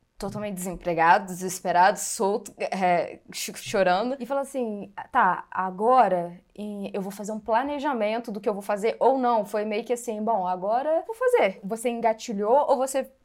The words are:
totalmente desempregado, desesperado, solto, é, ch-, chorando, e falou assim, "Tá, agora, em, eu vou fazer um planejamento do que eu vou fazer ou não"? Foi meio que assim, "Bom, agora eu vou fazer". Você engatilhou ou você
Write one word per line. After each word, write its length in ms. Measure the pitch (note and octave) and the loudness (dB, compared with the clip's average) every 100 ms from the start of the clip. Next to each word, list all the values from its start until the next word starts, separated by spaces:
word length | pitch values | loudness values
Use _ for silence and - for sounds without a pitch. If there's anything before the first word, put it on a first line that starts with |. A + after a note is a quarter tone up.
| _ _ | _ _
totalmente 360 | G3 G#3 G#3 | -8 -6 -8
desempregado, 720 | F3+ F3+ E3+ F3 E3 E3 G3+ F#3+ | -6 -8 -6 -2 4 6 6 2
desesperado, 720 | F3 F#3 F3 F#3 F3 F#3+ - | -8 -8 -6 -2 4 4 4
solto, 540 | - - G3 G3+ - - | -6 -2 -2 -2 -6 -8
é, 600 | G#3 F#3+ F3+ F3 - - _ | -6 0 2 2 0 -8 _
ch-, 200 | - - - | -10 -10 -10
chorando, 580 | - G#3 F3+ F3+ B3 C#4 | -4 2 2 2 0 -4
e 60 | A#3 | -4
falou 160 | C#4 | -4
assim, 480 | C4+ C4+ A3+ G3+ G3 - - | -4 -4 -4 -6 -12 -16 -2
"Tá, 340 | B3 F#3+ F3 - | 2 2 2 -4
agora, 880 | - F#3 F#3 A#3 B3+ G3+ F3+ E3+ F3 _ - | -6 -4 0 4 6 6 4 -2 -10 _ -14
em, 360 | G#3 G3+ G3 | -10 -8 -6
eu 80 | G3 | -6
vou 100 | F#3+ | -6
fazer 200 | G3+ G#3 | -8 -8
um 80 | G#3+ | -8
planejamento 920 | A#3 A3+ C#4+ D4 D4 B3 G#3 A3+ A#3+ | 0 0 2 -2 -2 0 0 -2 -4
do 80 | G#3 | -4
que 80 | A3 | -2
eu 60 | |
vou 80 | G3+ | -4
fazer 340 | G3+ G#3 A3 - | -2 0 0 4
ou 180 | A#3 C4+ | 4 4
não"? 260 | A#3+ A#3 F#3+ | 2 0 0
Foi 200 | G#3+ G#3+ | -4 -2
meio 180 | G#3 | -4
que 80 | A#3 | -4
assim, 280 | A#3+ A#3+ G#3+ | -6 -4 -4
"Bom, 220 | G#3+ G#3+ F3+ | 0 0 0
agora 420 | F#3 G3 A#3+ D4 E4 | -2 -2 -2 0 -2
eu 80 | F#4 | -2
vou 80 | A4+ | -2
fazer". 440 | B4 A#4+ G3+ F#3+ | 2 4 2 0
Você 260 | F#3+ A3+ B3 | -8 -4 -4
engatilhou 760 | A#3 A3+ A3 - G3+ G#3 C#4 - | 0 0 -2 -6 -4 4 4 4
ou 80 | C4 | 2
você 320 | C4 C4+ C4 _ | 2 -2 -4 _